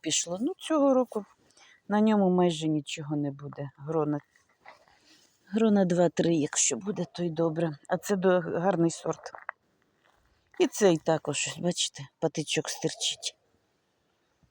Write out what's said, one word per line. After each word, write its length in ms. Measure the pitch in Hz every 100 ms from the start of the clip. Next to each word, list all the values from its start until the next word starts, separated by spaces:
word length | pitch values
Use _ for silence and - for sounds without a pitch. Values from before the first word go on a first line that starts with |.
пішло. 360 | 160 - 170 180
Ну, 120 | 277 381
цього 360 | - 320 277
року 300 | 254 247 220 196 _ _ _ - _ -
на 120 | 208
ньому 300 | 214 214 185
майже 380 | 180 180 156 156
нічого 480 | 151 143 - 147 151
не 140 | 143
буде. 400 | 139 143 139 143 -
Грона, 440 | 143 160 147 147 _ _ _ _ - - _ _ _ _ _ _ -
грона 380 | 202 226 202
два-три, 500 | 185 175 170 - 170
якщо 420 | 170 143 - - 120
буде, 280 | 185 185 175
то 100 | -
й 80 | 175
добре. 480 | 156 165 156 165 147 -
А 80 | 180
це 200 | - 202
до-, 240 | 190 180
гарний 500 | 170 - 185 180 170
сорт. 420 | - 160 - - - - - _ _ _ _ _ _ _ _ _ -
І 80 | 349
цей 300 | - 202 165
також, 520 | - 156 - 143 - 160
бачите, 440 | 170 170 - - 139 -
патичок 480 | 160 - 147 160 -
стирчить. 680 | - - - - - - - _ _ _ _ _ _ _ _ _ _ _